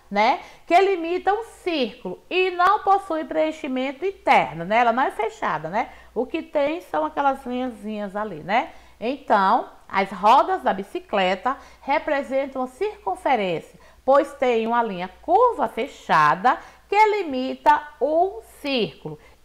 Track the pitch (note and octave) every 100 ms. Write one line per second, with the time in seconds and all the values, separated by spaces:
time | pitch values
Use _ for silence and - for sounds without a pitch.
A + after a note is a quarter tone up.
0 | - G3+ A3 F4 - - - E4+ G4 F#4
1 | E4 F4+ F4+ G#4 A4+ - - D#4+ A#3 -
2 | F#3 F3+ - F4 F#4 F4 F4+ G#4 G4+ G4
3 | G4 D#4+ D#4 D#4 D#4 D#4 D4 B3+ C4 C4+
4 | F#4+ G4 - A3+ D#3 D3+ E3+ A3 A#3+ A#3
5 | D4+ - - - G#3+ D#3+ D#3 G3 C4+ -
6 | - - B3+ E4 D#4+ D4+ C#4+ E4 - D4+
7 | D#4 D4+ C#4 C4+ A#3+ B3 B3+ A3 G#3 G#3+
8 | G3+ G3 G#3+ D#3+ D3+ A3 D#4+ - - -
9 | A3 C#4+ - A3 F#3+ A#3+ - - - F#3+
10 | F#3+ G3+ G#3 C4 E4 F#4 B3+ G3 G3 F4+
11 | - G#3 F#3 F#3+ B3 C#4 - - - D4
12 | D#4+ C#4+ A3+ C4+ C#4 C4 B3+ - G#4 G#4+
13 | - F#4 D#4 B3 F#3+ D#3+ - - - -
14 | - C#4 - - B3+ A3+ A3+ A#3 A#3 F#3
15 | F#3 - - F4+ B4 A4+ A#3 - C4+ -
16 | - E3+ D3+ F3+ A3+ E4 - - - G4+
17 | A4 G#4 E4+ C4 C4 C4 - G3 - -
18 | C4+ D#4+ F#4 A4 - - C#4+ C4 F#3 -
19 | D3+ D3+ - _